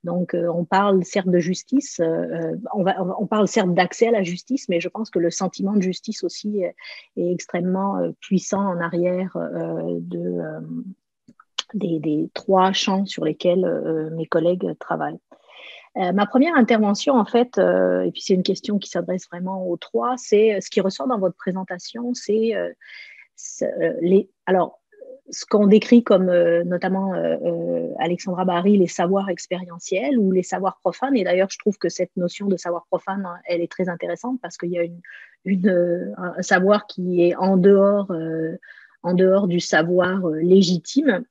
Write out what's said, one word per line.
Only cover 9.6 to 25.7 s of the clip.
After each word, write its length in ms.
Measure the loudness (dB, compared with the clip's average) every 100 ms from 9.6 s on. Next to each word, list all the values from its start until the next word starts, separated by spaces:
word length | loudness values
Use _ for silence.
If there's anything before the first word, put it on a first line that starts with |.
| -6 -6 -6 -6
de, 180 | -6 -8
euh, 420 | -6 -6 -6 -10 -10 -12 -12 -18 _ _ _ _ _ -14 -8
des, 240 | -6 -4 -4
des 300 | -2 -4 -4
trois 380 | -8 2 4 4
champs 340 | 0 -2 -2 -2
sur 180 | -4
lesquels, 400 | -4 0 0 2
euh, 460 | 0 -2 -2 -4 -4
mes 160 | -6 -2
collègues 500 | 0 0 0 -4 -8
travaillent. 420 | -6 -4 -4 -8 _ _ _ -20 -20 -20 _ -4
Euh, 160 | 0
ma 140 | 0 2
première 280 | 4 4 4
intervention, 580 | 4 4 4 2 2
en 120 | 2 2
fait, 320 | 2 0 2
euh, 440 | 2 4 2 2
et 80 | 0
puis 120 | -4
c'est 120 | 0
une 80 | 0
question 360 | 2 -4 -2 -4
qui 100 | -4
s'adresse 380 | -6 -4 -6 -6
vraiment 380 | -10 -8 -6 -6
aux 80 | -6
trois, 380 | -4 -2 -2 -4
c'est, 380 | 2 4 4
euh, 60 | 2
ce 100 | -2
qui 100 | -2
ressort 260 | -2 -4 -4
dans 120 | -2
votre 180 | -2 -2
présentation, 800 | -6 -6 -8 -12 -12 -10 -6
c'est, 400 | -6 -2 0 0
euh, 160 | -2 -6 -8 -20 -20 -20 -20 _ _
c'est, 300 | -18 -6 -6
euh, 280 | -2 -4 -2
les, 300 | 2 2 2 _ 0
alors, 320 | 0 0 -6 _ _ -20 -20 -16
ce 160 | -16 0
qu'on 200 | 4
décrit 360 | 8